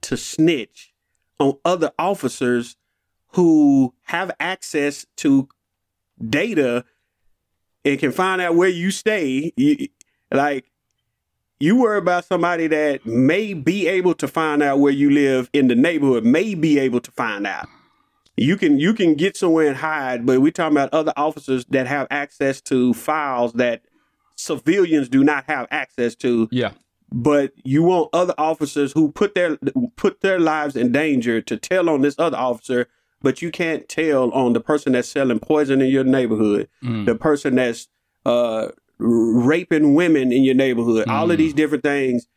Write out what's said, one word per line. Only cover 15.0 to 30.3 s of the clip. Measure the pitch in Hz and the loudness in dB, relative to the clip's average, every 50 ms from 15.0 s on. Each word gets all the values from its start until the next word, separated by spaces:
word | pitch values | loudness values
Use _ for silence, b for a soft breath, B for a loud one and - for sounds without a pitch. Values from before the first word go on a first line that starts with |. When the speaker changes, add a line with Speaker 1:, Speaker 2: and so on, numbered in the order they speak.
| 143 143 | 2 4
Speaker 1:
live | 139 147 143 135 135 131 123 - - | 4 4 4 2 2 0 -2 0 0
in | 147 135 | 2 2
the | 127 120 | 4 4
neighborhood, | 117 135 170 170 156 143 135 127 117 110 | 4 2 2 2 0 2 2 2 2 4
may | 117 127 160 202 220 202 | 2 2 2 2 0 -2
be | 165 151 160 147 | 0 2 2 2
able | 139 135 131 120 120 | 2 2 2 0 -2
to | - - | -4 -4
find | _ - 123 113 104 101 101 | _ -6 -4 -4 -4 -4 -6
out. | 101 90 - - b b b b b b b b b b b b _ _ | -6 -6 -8 -12 b b b b b b b b b b b b _ _
You | - 113 139 185 | -2 0 0 0
can, | 196 - 156 147 135 | 2 2 2 2 2
you | 147 185 220 | 2 0 0
can | 226 196 165 156 | 2 2 2 2
get | 139 160 196 - | 2 0 -2 -2
somewhere | - - 175 160 160 160 | 0 0 2 2 2 2
and | 147 135 | 0 0
hide, | 127 156 156 156 151 139 127 127 120 117 | -2 -4 -4 -4 -4 -4 -4 -4 -2 0
but | 127 131 131 | 2 2 4
we | 135 156 | 2 2
talking | - - 170 160 147 | 0 0 -2 0 2
about | 143 139 127 - | 0 0 0 0
other | 160 156 156 - | -2 -2 -2 -2
officers | - 147 156 151 151 - - 131 127 120 _ | -2 -4 -4 -4 -6 -6 -4 -4 -4 -4 _
that | 135 135 131 | -2 -2 -2
have | 123 143 147 135 - | -2 -4 -6 -6 -4
access | 139 147 143 - _ _ 139 135 135 - | -6 -6 -6 -8 _ _ -2 -2 -2 -4
to | _ - 139 127 123 127 117 | _ -2 0 2 2 2 0
files | - - - 151 156 147 139 131 120 120 120 117 | -2 -2 -4 -2 -2 -2 -4 -2 -2 -2 -2 0
that | 117 127 120 117 117 _ _ _ _ _ _ _ _ _ _ _ | -2 -2 -2 -2 -6 _ _ _ _ _ _ _ _ _ _ _
civilians | - - - 160 131 _ 151 180 202 185 170 156 147 135 120 | -16 -8 -8 -8 -4 _ 0 2 2 2 2 2 0 0 2
do | 123 135 139 | 2 2 4
not | 147 151 139 135 | 4 2 0 -4
have | - 151 135 120 - | -6 -6 -6 -6 -6
access | 135 151 135 _ _ - 120 120 113 | -6 -8 -8 _ _ -4 -4 -4 -4
to. | _ - 123 120 117 113 110 | _ -2 0 0 0 0 -2
Speaker 2:
Yeah. | - 127 120 101 - _ _ _ _ _ _ _ | -2 -4 -4 -4 -6 _ _ _ _ _ _ _
Speaker 1:
But | - 123 117 147 147 147 139 131 _ _ _ | -8 -2 0 2 2 2 0 -2 _ _ _
you | 131 135 151 165 | -2 0 2 4
want | 175 185 175 156 - - | 4 2 2 0 0 0
other | 165 180 - - | -2 -2 -2 -2
officers | - 151 160 160 - 151 143 - 151 143 135 | -4 -2 -4 -2 -4 -6 -6 -2 -4 -4 -2
who | - 165 160 147 | 0 0 0 0
put | 143 - 208 202 - | 0 -2 -4 -2 0
their, | 185 180 170 151 - - 135 - 131 120 120 _ | -2 -2 -2 -2 -4 -6 -4 -4 -2 -4 -4 _
put | - - 202 196 _ | -2 -2 -2 -2 _
their | - 196 | -2 -2